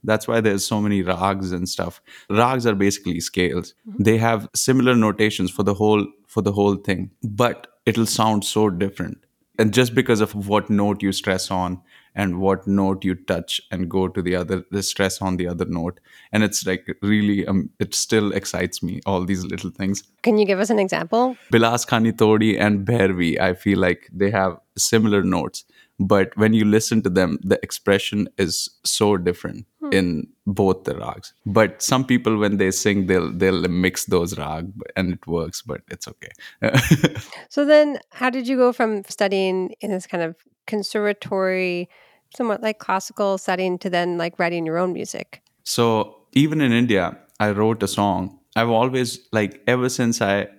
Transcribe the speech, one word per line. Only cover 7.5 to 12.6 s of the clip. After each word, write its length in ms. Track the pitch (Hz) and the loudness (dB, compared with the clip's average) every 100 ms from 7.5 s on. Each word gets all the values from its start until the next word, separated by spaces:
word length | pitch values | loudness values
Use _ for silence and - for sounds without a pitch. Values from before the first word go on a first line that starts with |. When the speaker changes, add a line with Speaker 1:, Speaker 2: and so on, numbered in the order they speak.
| - - _ - | 0 -14 _ -2
Speaker 1:
it'll 200 | 107 113 | 0 0
sound 380 | - 110 104 | 2 2 2
so 260 | - 107 107 | 0 2 2
different. 500 | 87 98 - 87 - _ _ _ - | 2 -4 -4 -10 -10 _ _ _ 0
And 160 | 110 | 2
just 220 | 104 123 117 | 4 2 2
because 240 | 127 110 | 2 2
of 280 | 104 104 98 | 2 -2 0
what 220 | 104 98 | 0 2
note 340 | 104 101 101 | 2 2 0
you 80 | 98 | -2
stress 400 | 95 - 92 - | -2 -2 -2 -2
on, 280 | 95 90 90 _ _ _ - | -2 -2 -6 _ _ _ -4
and 240 | 98 87 | -2 0
what 280 | 95 98 | 0 0